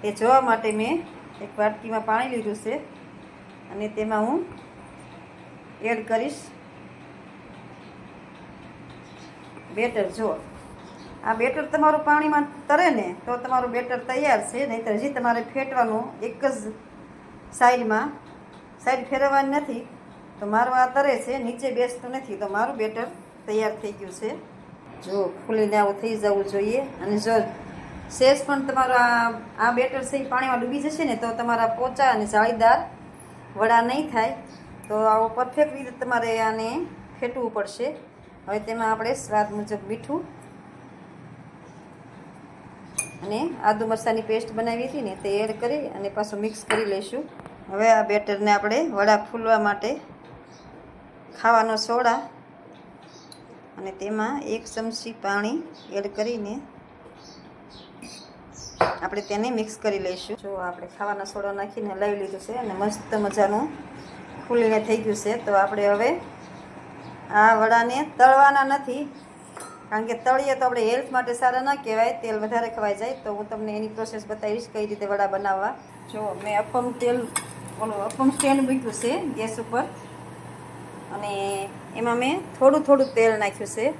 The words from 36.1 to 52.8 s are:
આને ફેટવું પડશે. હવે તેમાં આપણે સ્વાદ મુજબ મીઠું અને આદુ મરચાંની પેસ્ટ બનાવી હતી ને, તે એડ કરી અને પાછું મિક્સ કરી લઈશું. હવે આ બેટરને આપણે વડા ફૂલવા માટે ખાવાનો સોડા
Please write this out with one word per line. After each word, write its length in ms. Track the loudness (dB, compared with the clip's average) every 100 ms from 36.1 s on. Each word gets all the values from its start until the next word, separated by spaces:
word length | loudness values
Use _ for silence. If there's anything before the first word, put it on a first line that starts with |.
| 0 2 0
આને 280 | 0 0 -4 -4 -6 -10 -18 -6
ફેટવું 320 | -6 -4 -4
પડશે. 340 | -2 -4 -4 -6 -6 -16 -20 -20 -18 -6
હવે 120 | -6
તેમાં 320 | -4 -2 0
આપણે 220 | 0 -2
સ્વાદ 340 | -4 0 0 0
મુજબ 320 | -2 -6 -8 -6
મીઠું 320 | -8 -4 -6 -6 -16 -20 -20 -20 -20 -20 -20 -20 -20 -20 -20 -20 -20 -20 -20 -20 -20 -20 -20 -20 -20 -20 -20 -20 -20 -12 -10 -10 -10
અને 180 | -4 -2 -2 2
આદુ 240 | 2 2 0
મરચાંની 360 | 0 0 0
પેસ્ટ 280 | 0 -2 -2
બનાવી 360 | -4 -4 -2 -4
હતી 140 | -4
ને, 120 | -6 -6
તે 80 | -2 0
એડ 100 | -2 -2
કરી 240 | -2 -2 -4
અને 200 | -6 -6
પાછું 320 | -4 -4 -4
મિક્સ 200 | -4 -6
કરી 200 | -2 0
લઈશું. 400 | 0 -4 -4 -8 -8 -14 -18 -18 -8
હવે 180 | 2 6
આ 120 | 6
બેટરને 480 | 6 0 0 0 4
આપણે 280 | 4 4 2 2
વડા 300 | 2 4 4 2
ફૂલવા 280 | -4 2 4
માટે 320 | 4 0 -4 -6 -10 -20 -20 -20 -20 -20 -20 -20 -20 -20 -20 -20 -20 0
ખાવાનો 380 | 4 4 4 0
સોડા 440 | 0 2 2 0 -4 -16 -20 -20 -20 -20